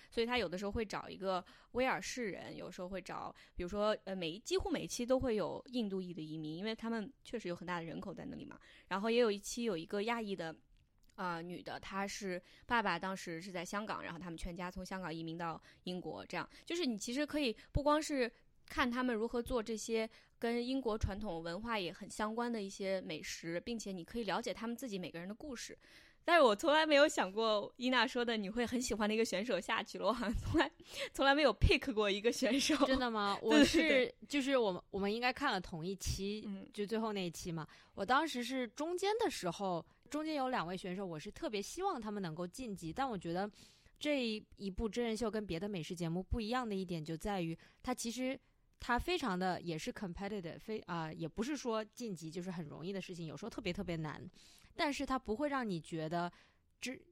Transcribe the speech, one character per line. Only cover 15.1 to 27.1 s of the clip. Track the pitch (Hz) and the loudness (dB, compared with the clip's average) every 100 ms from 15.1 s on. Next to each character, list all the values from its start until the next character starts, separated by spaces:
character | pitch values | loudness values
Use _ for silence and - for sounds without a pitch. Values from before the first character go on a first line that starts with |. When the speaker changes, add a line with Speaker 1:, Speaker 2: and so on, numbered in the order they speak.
Speaker 1:
移 | 165 | -6
民 | 165 165 | -6 -4
到 | 170 160 - - 185 | -4 -6 -12 -12 -6
英 | 180 | -6
国， | 160 - 185 | -6 -8 -6
这 | 175 | -6
样。 | - - | -6 -10
就 | - 339 | -6 0
是 | 294 | 0
你 | 208 | 0
其 | - | -2
实 | 254 294 | -2 0
可 | 302 | 0
以 | 262 - - | 0 -2 -2
不 | - | 2
光 | 277 302 | 4 4
是 | 311 277 233 - - - - | 4 2 2 -2 -20 -20 -4
看 | 311 254 | 2 2
他 | 240 | 4
们 | 254 220 | 2 2
如 | 233 | 0
何 | 240 | 0
做 | 233 254 | 0 0
这 | 214 214 | 0 -4
些 | - 226 220 - - - | 0 0 0 -6 -20 -4
跟 | 233 240 240 | 0 0 0
英 | 269 | 0
国 | 247 220 | 0 0
传 | - 196 | 0 -2
统 | 208 165 | -4 -4
文 | 165 175 | -4 -4
化 | 233 220 | -2 -2
也 | 170 | -2
很 | 196 190 | -6 -8
相 | - 214 | -2 -2
关 | 220 240 | 0 0
的 | 233 | -2
一 | 196 | -4
些 | 196 190 190 | -4 0 0
美 | 185 156 | -2 -6
食， | - - 165 170 | -6 -6 -4 -4
并 | 240 233 | -4 -6
且 | 202 | -6
你 | 190 | -8
可 | 170 240 | -6 -4
以 | |
了 | 196 180 | -2 -2
解 | 233 | -2
他 | 185 226 | -4 -4
们 | 233 | -6
自 | 262 | -6
己 | 196 | -6
每 | 170 | -6
个 | 170 | -8
人 | 180 | -8
的 | |
故 | 220 302 233 | -10 -10 -10
事。 | - - - - - - | -10 -14 -20 -20 -20 -6
但 | - 339 | 6 8
是 | |
我 | 254 | 10
从 | 208 330 | 8 6
来 | 311 311 | 6 8
没 | 285 | 8
有 | |
想 | 311 | 8